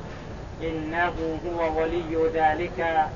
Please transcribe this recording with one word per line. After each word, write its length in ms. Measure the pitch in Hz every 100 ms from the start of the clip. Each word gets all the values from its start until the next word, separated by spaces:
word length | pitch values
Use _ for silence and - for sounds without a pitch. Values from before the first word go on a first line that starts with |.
| - - - - - -
إنه 800 | 165 160 156 165 175 160 160 160 170
هو 340 | 170 165 156
ولي 480 | 160 175 160 160 160
ذلك 760 | 160 156 151 175 - 165 160 156